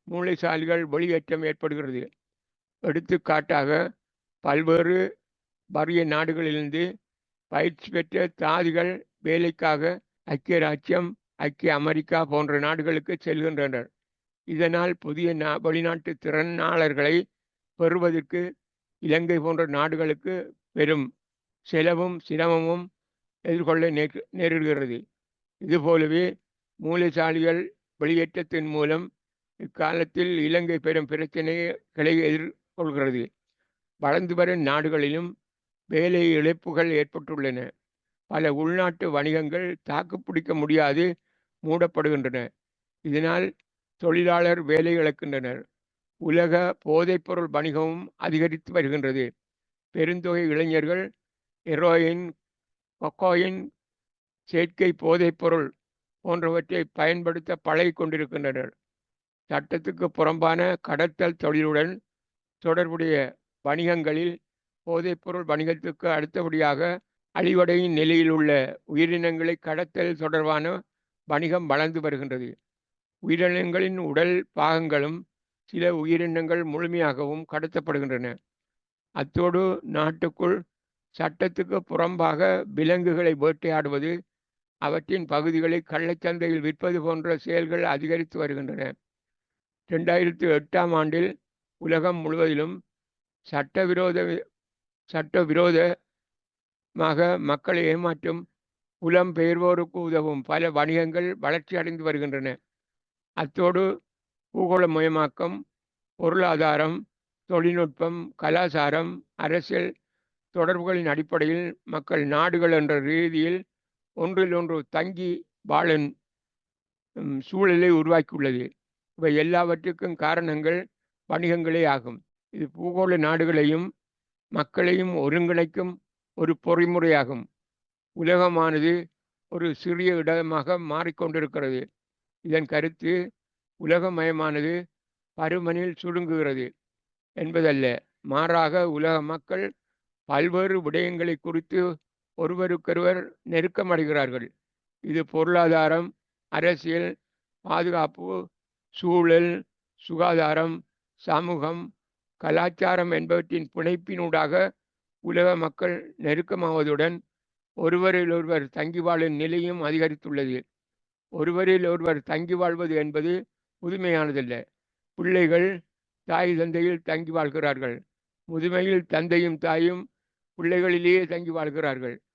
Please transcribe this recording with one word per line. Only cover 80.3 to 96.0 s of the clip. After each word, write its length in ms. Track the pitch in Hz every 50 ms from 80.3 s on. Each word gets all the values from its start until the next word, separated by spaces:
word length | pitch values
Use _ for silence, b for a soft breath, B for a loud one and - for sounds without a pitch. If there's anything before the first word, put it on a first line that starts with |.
| - - 170 175 185 196 175 _ _ _ _ _ _ _ _ _ _ -
சட்டத்துக்கு 580 | 160 160 160 - 185 185 180 - 185 180 196
புறம்பாக 880 | 190 180 - 165 170 170 175 185 170 165 160 156 151 185 190 185 185 -
விலங்குகளை 680 | - 135 143 160 156 180 180 175 175 165 165 175 165 160
வேட்டையாடுவது, 880 | 143 143 160 156 156 - 165 156 156 147 143 143 139 147 160 175 175 185 _ _ _ _ _ _ _ _ _ _
அவற்றின் 500 | _ 156 147 151 165 151 - 190 190 170
பகுதிகளை 560 | 139 156 147 151 170 165 160 160 165 170 175 165 -
கள்ளச்சந்தையில் 680 | 160 156 165 165 170 160 - 175 175 170 170 170 165 160
விற்பது 400 | 147 156 151 - - 180 175 175
போன்ற 360 | 151 165 165 160 156 170 165
செயல்கள் 480 | 160 - - 170 170 170 160 170 170 170
அதிகரித்து 540 | 160 143 143 147 156 165 165 165 160 - 165
வருகின்றன. 540 | 156 143 143 139 139 135 143 135 135 131 139 - _ _ _ _ _ _ _ _ _ _ _ _ _ _ _ _ _ -
ரெண்டாயிரத்து 560 | 170 160 170 170 170 175 180 170 170 165 165 170
எட்டாம் 460 | 151 147 147 - - 180 175 175 165
ஆண்டில் 460 | 156 156 156 156 170 175 190 190 - _ _ _ _ _ _ _
உலகம் 400 | - - 160 165 160 156 180 175
முழுவதிலும் 640 | 170 160 156 160 165 165 160 151 143 156 165 185 185 - _ _ _ _ _ _ _ _ _ _ _ _
சட்டவிரோத, 1040 | - - 143 143 139 - 190 190 180 180 180 185 180 170 175 175 170 170 180 - - _ _ _ _ _ _ _ _ _ _ _
சட்டவிரோதமாக 920 | - - 160 151 151 - 185 175 151 156 170 175 175 170 160 170 175 175 -